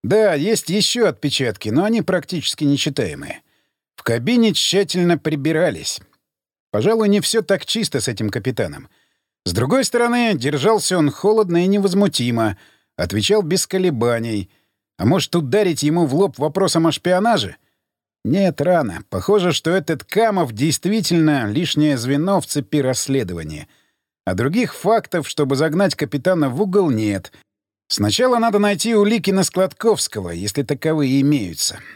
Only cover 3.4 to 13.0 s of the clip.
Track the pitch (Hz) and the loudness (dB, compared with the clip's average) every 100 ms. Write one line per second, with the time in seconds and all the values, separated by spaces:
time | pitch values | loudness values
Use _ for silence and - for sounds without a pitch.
3.4 | _ _ _ _ _ - - 117 139 240 | _ _ _ _ _ -8 -4 -2 2 4
4.4 | 226 147 - 190 185 185 175 170 156 151 | 4 2 0 0 0 2 2 2 -2 -2
5.4 | 139 160 170 139 - - _ _ _ _ | 0 2 0 -2 -10 -12 _ _ _ _
6.4 | _ _ _ 104 151 226 214 202 - 226 | _ _ _ -2 0 2 2 2 2 -2
7.4 | 190 190 - 226 190 135 117 104 107 - | 0 -2 -2 -4 -2 -4 -4 -4 -4 -4
8.4 | 131 123 90 71 - _ _ _ _ _ | -4 -4 -6 -6 -20 _ _ _ _ _
9.4 | - 90 127 254 247 233 240 240 233 165 | -4 -2 0 0 0 0 0 2 0 0
10.4 | 131 151 170 220 - 185 147 - 202 220 | -2 0 2 2 0 0 0 0 2 2
11.4 | 196 170 185 202 196 185 202 - 123 117 | 2 2 2 2 2 2 0 0 -2 0
12.4 | 110 95 _ _ _ - | -2 -4 _ _ _ -6